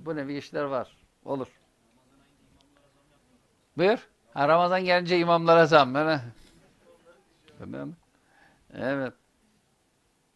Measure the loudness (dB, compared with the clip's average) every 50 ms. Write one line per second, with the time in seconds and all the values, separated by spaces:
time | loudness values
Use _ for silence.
0 | -12 -10 -10 -8 -10 -10 -10 -12 -12 -10 -8 -8 -6 -6 -6 -6 -8 -10 _ _
1 | _ _ _ _ -12 -8 -8 -8 -8 -12 _ _ _ _ _ _ _ _ _ _
2 | _ _ _ _ _ _ _ _ _ _ _ _ _ _ _ _ _ _ _ _
3 | _ _ _ _ _ _ _ _ _ _ _ _ _ _ _ -2 0 0 0 0
4 | -4 _ _ _ _ _ -6 -2 0 2 2 2 2 2 0 0 0 0 0 0
5 | 0 0 0 0 2 2 0 2 4 6 6 6 6 6 6 6 4 4 0 -2
6 | -2 -2 -4 -4 -6 -10 -18 _ -20 _ _ _ _ _ _ _ _ _ -20 _
7 | _ _ _ _ _ _ _ _ _ _ -20 -20 -18 -16 -14 -14 -14 -16 -16 -20
8 | _ _ _ _ _ _ _ _ _ _ _ _ _ _ -14 -10 -8 -6 -6 -6
9 | -8 -10 -12 _ _ _ _ _ _ _ _ _ _ _ _ _ _ _ _ _
10 | _ _ _ _ _ _ _